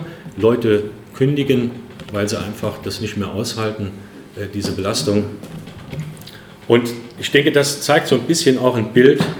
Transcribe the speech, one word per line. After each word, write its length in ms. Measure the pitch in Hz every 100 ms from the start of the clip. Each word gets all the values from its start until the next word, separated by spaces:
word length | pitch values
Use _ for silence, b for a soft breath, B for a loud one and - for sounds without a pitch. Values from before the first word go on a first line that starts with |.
| B B B 95
Leute 480 | 110 123 117 104 104 - -
kündigen, 560 | - 135 147 139 131 120 - - - -
weil 160 | 104 104
sie 100 | 110
einfach 440 | 101 104 107 -
das 180 | 98 -
nicht 160 | 107 101
mehr 160 | 95
aushalten, 600 | 98 113 113 107 - 95 - B B B -
äh, 100 | 98
diese 200 | 101 101
Belastung. 520 | 87 98 110 104 104 104 - - - - - - - - - B B B B -
Und 240 | 120 117 - - -
ich 100 | -
denke, 220 | 143 139
das 300 | 143 143 -
zeigt 260 | - 156 -
so 80 | 123
ein 60 |
bisschen 360 | 123 165 135 123
auch 160 | 123
ein 180 | 120 107
Bild, 280 | 123 131 - - -